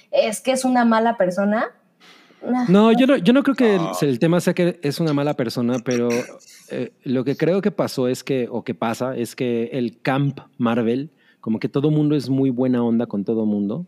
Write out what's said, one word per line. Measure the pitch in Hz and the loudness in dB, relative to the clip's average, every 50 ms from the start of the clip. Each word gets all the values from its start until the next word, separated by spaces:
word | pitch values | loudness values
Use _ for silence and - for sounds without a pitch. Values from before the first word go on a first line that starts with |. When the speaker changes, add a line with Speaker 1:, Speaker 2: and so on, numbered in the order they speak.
| _ _ | _ _
Speaker 1:
"Es | - - 226 226 208 - | 0 0 0 0 -4 -4
que | - 262 | -2 -2
es | 262 262 262 | -2 0 0
una | 254 254 247 233 | 2 2 4 4
mala | 233 226 220 226 233 226 | 4 4 4 4 2 2
persona". | - - - 180 190 196 202 208 226 294 466 - _ _ _ _ _ - - - - _ _ _ _ - | 2 0 0 0 0 0 0 0 0 -2 -6 -10 _ _ _ _ _ -20 -20 -20 -20 _ _ _ _ -6
Ah. | - 247 151 147 165 | -4 -2 -2 2 4
Speaker 2:
No, | 180 202 220 226 | 4 6 6 6
yo | 226 240 262 | 6 4 4
no, | 254 285 | 4 4
yo | 247 175 196 | 4 4 4
no | 247 277 | 4 4
creo | - 277 254 | 4 2 0
que | - 254 220 202 | 2 2 2 2
el, | 180 | 2
Speaker 3:
No. | 165 190 95 - | 0 -2 -2 -2
Speaker 2:
el | 160 143 127 113 | 0 0 2 2
tema | 170 160 175 180 | 2 2 2 2
sea | - 185 170 | 2 0 0
que | - 175 170 180 - | 2 0 0 -2 -2
es | - 143 139 - | -6 -6 -2 -2
una | 170 160 143 | -2 0 0
mala | 143 143 147 143 | 0 0 -2 -2
persona, | - 127 113 - 131 120 120 127 127 113 | -2 -4 -4 -2 -2 -2 0 -2 -2 -2
pero, | 131 123 120 120 120 120 123 - - - - - - - - - - | -2 -2 0 0 0 0 -2 -4 -6 -14 -20 -20 -20 -20 -20 -16 -10
eh, | - 131 127 - _ _ | -8 -8 -8 -8 _ _
lo | _ 139 123 131 117 | _ -2 -2 -2 0
que | 131 135 | -2 -2
creo | - 160 156 180 196 | 0 0 0 0 0
que | 175 208 | 0 -2
pasó | 160 - 139 127 - - 127 123 | -2 -2 -4 -4 -2 -2 -2 -2
es | 131 - | -2 -4
que, | - - 139 131 120 107 | -4 -4 -2 -2 -2 -4
o | 117 110 | -6 -8
que | - - 107 | -6 -8 -6
pasa, | - 117 117 113 - 123 131 131 | -4 -4 -4 -4 -4 -6 -6 -4
es | 120 120 - - | -6 -6 -8 -6
que | - 135 123 120 117 113 117 | -6 -4 -2 -2 -2 -4 -4
el | - 135 123 113 - _ | -4 -4 -6 -6 -8 _
camp | _ 143 131 139 143 139 139 - - _ _ - | _ -2 0 0 0 -2 -4 -8 -16 _ _ -2
Marvel | 120 113 117 123 117 110 120 131 143 160 _ _ _ _ _ _ | -2 0 0 0 0 0 -2 -2 -4 -8 _ _ _ _ _ _
como | - 113 110 107 | -6 -6 -4 -4
que | - 110 | -4 -4
todo | - 143 135 156 | -2 0 0 2
mundo | 151 151 151 147 151 | 2 2 2 2 0
es | 147 120 123 | 0 0 -2
muy | 135 131 135 135 | 0 0 0 0
buena | 123 120 131 127 123 120 120 | 0 0 0 0 0 0 0
onda | 117 113 113 120 | 0 0 0 -2
con | - - 101 95 | -2 -4 -4 -2
todo | - 117 110 110 | -2 -2 -2 0
mundo, | 107 104 104 101 98 113 156 180 | 0 0 0 -2 -2 -4 -6 -8